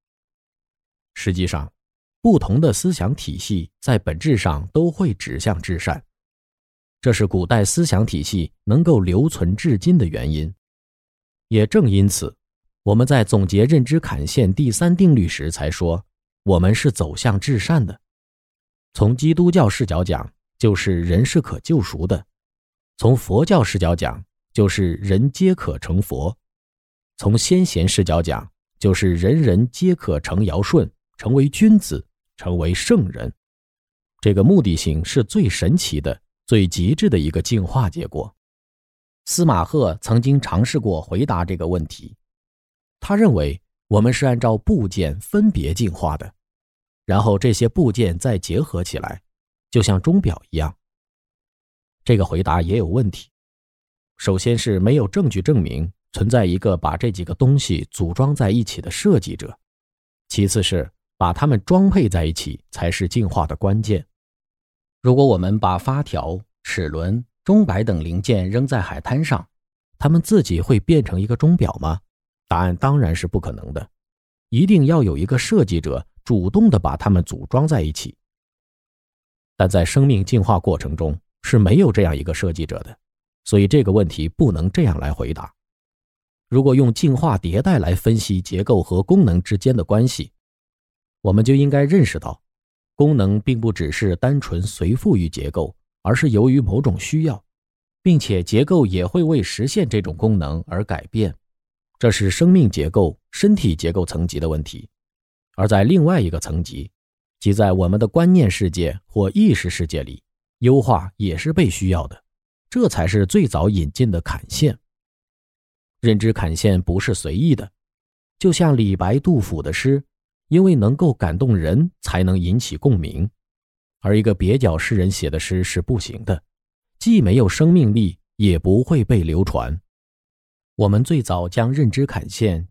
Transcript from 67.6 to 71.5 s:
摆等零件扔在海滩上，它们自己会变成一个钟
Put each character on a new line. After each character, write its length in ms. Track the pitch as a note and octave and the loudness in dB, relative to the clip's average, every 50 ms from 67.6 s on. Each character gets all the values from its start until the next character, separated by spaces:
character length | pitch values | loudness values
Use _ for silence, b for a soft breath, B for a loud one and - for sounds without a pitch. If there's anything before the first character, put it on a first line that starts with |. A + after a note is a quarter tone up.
| G#3 | 4
摆 180 | D3 F2+ G2 | 2 0 -2
等 220 | A2+ A2+ F#2+ E2 D#2 | 0 -2 -2 -2 -2
零 160 | E2 E2+ F#2+ | -4 -6 -4
件 280 | G2 - A#2 G2 F2+ F#2 | -2 0 0 0 0 -2
扔 180 | G2+ A#2+ C3+ | -2 -2 -2
在 160 | C3 C3+ A2 | -2 -2 -4
海 180 | F2 - - C2+ | -4 -6 -8 -10
滩 240 | - - B2 C#3+ D#3+ | -6 -4 -4 -2 -2
上， 240 | - C3 - - _ _ _ _ _ _ _ _ _ _ - | -2 -2 -4 -6 _ _ _ _ _ _ _ _ _ _ -2
它 100 | - D3 | 0 2
们 120 | E3 E3 | 2 2
自 220 | - - G#3+ G3 | 2 4 2 2
己 180 | C3 - F2 E2 | 2 2 0 -2
会 180 | F2 - C3 G2+ | 0 2 0 0
变 240 | - - E3 D3+ | 2 2 2 2
成 160 | A2 - F2 F#2 | 2 0 -2 -4
一 80 | G2+ | -2
个 80 | G#2+ A#2+ | -2 -2
钟 220 | - D3+ D#3+ | 2 2 4